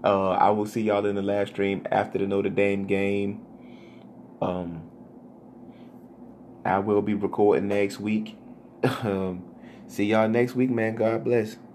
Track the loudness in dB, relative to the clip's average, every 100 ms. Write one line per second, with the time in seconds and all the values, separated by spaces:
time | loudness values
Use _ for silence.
0 | 4 4 2 4 4 4 0 -2 2 2
1 | 2 0 0 0 -2 0 0 0 0 0
2 | 0 -2 0 0 0 2 2 0 0 0
3 | 0 -2 -4 -8 -14 -20 -20 -20 -20 -20
4 | -20 -20 -20 -6 -4 -4 -6 -10 -14 -20
5 | -20 -20 -20 -20 -20 -20 -20 -20 -20 -20
6 | -20 -20 -20 -20 -20 -8 -2 -2 2 0
7 | 0 -2 -2 2 4 4 2 0 -2 -2
8 | -2 -2 -4 -14 -20 -20 -20 -2 -2 0
9 | -2 -2 -4 -6 -12 -20 -20 -20 -12 -2
10 | 2 4 4 2 2 2 0 2 -2 0
11 | 0 0 0 0 0 -8 -20